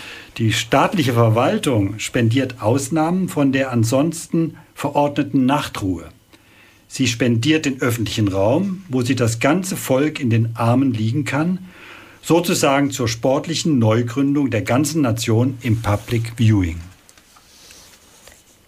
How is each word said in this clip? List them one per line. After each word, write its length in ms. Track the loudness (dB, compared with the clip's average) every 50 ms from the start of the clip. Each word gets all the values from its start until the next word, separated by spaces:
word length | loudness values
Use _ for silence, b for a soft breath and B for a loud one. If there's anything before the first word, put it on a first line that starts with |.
| B B B B B B B
Die 160 | -2 0 0 0
staatliche 600 | 0 -2 0 2 2 2 2 2 0 0 2 4
Verwaltung 840 | 4 4 4 4 4 2 2 0 0 0 0 0 2 0 -2 -4 -6
spendiert 640 | -10 -4 -2 0 2 2 2 2 0 -2 -6 -4
Ausnahmen 640 | 0 0 0 0 -2 -2 0 0 0 0 0 0 -2
von 240 | -2 0 0 2 2
der 200 | 2 0 -2 0
ansonsten 840 | 0 0 2 2 2 2 2 0 -2 -6 -10 -4 -2 -2 -2 -2 B B B B B
verordneten 720 | -8 -8 -2 0 0 0 0 0 -2 -4 0 0 2 2
Nachtruhe. 640 | 2 2 0 -2 -6 -8 -6 -4 -4 -4 -6 -8 -16 -20 _ _ b b b b b b b b b b b b
Sie 200 | b -4 -2 -2
spendiert 580 | -2 0 0 2 2 2 2 2 2 0 2 0
den 160 | -2 -4 -2
öffentlichen 480 | -2 -2 -2 -2 -4 -4 -2 0 0 0
Raum, 540 | 0 2 2 2 2 2 0 -2 -6 -8 -8
wo 140 | -4 -4 -4
sie 140 | 0 0 0
das 240 | 0 2 0 0 0
ganze 360 | 2 2 2 2 -2 -4 -8
Volk 440 | -8 -2 0 0 2 2 0 -2 -2
in 100 | 0 0
den 260 | 2 2 0 0 -2
Armen 380 | -2 0 2 2 2 2 0 0
liegen 320 | 0 -2 -2 -2 -2 -2
kann, 340 | -2 -2 -2 0 -2 -2 -4 B B B B B B B B B B B B
sozusagen 720 | B 2 2 2 2 0 0 2 2 2 4 2 2 0
zur 180 | 0 -2 -2 -2
sportlichen 680 | -2 -2 0 0 0 0 -2 -4 -6 -2 0 0 2
Neugründung 720 | 4 4 4 4 2 0 0 -2 0 0 0 2 0 0 0
der 120 | 0 -2
ganzen 400 | -2 0 0 0 0 0 0 0
Nation 560 | 0 0 0 -2 0 0 2 2 2 0 -2 -4
im 200 | -2 -2 -2 0
Public 520 | 0 -2 -2 -2 -2 -2 -4 -2 -2 -4 -2
Viewing. 420 | 2 4 4 4 4 2 0 -4 -8 -12 -16 -20 _ _ -20 _ -20 _ _ _ B B B B B B B B B B B B B B -20 -20 -20 -20 -20 -20 -20 _ _ _ _ _